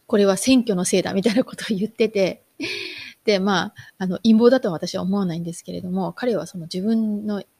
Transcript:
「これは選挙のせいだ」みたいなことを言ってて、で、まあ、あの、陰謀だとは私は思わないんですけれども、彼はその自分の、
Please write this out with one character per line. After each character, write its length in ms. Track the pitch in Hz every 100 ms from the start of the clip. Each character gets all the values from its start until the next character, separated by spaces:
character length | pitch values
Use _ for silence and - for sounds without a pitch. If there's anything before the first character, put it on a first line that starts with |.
| -
「こ 100 | 208
れ 80 | 196
は 100 | 185
選 260 | - 262
挙 120 | 226
の 100 | 185
せ 140 | 180 190
い 40 |
だ」 100 | 180
み 80 | 190
た 100 | 226
い 40 | 208
な 80 |
こ 120 | - -
と 160 | -
を 60 | 185
言 100 | 214
っ 40 |
て 180 | - 220
て、 320 | 202 180 - _ - 370 - 339 - - - -
で、 140 | 196
ま 280 | 196 185 214
あ、 60 | - - -
あ 80 | 185
の、 100 | -
陰 160 | 226 220
謀 140 | 240
だ 100 | 254
と 100 | 220
は 40 |
私 220 | 156 180 180
は 80 |
思 140 | 180 202
わ 80 | 185
な 100 | 165
い 40 |
ん 40 |
で 100 | 170
す 100 | 170
け 100 | -
れ 80 | 175
ど 80 | 180
も、 240 | 190 170
彼 220 | - 254 196
は 120 | 180
そ 100 | 180
の 80 | 160
自 160 | 185
分 440 | 208 226 214 208 208
の、 160 | 202 -